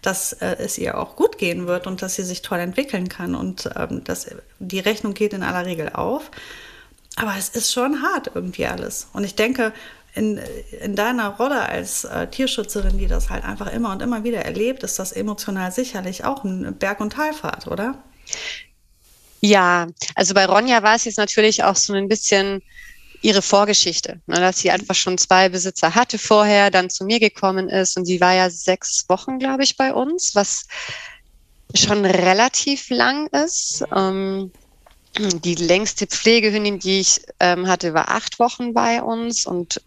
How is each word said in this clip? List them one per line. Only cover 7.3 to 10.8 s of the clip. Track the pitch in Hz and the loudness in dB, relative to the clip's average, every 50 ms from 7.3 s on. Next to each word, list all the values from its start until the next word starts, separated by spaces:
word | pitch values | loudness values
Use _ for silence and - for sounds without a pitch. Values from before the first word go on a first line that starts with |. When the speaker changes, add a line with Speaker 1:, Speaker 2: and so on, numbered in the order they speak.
| 196 196 | -4 -6
Speaker 1:
es | 190 - | -8 -8
ist | - 233 220 - | -6 -4 -4 -4
schon | - 247 247 262 302 311 | -2 -2 -2 -2 -2 -2
hart | 294 359 466 - - - - | -2 -2 -2 -4 -6 -8 -10
irgendwie | 175 180 185 180 - - | -8 -8 -8 -6 -6 -6
alles. | - - 180 - - - - - - | -6 -6 -8 -10 -10 -10 -12 -14 -12
Und | - - 202 | -8 -8 -8
ich | 196 - | -6 -2
denke, | - 214 233 262 254 226 220 214 - - - - - _ _ - | -2 -2 -2 0 0 -2 -2 -4 -8 -20 -20 -20 -20 _ _ -6
in, | - 220 214 208 - - - - - - - - - | -4 -2 -2 -2 -4 -8 -12 -12 -14 -14 -16 -16 -10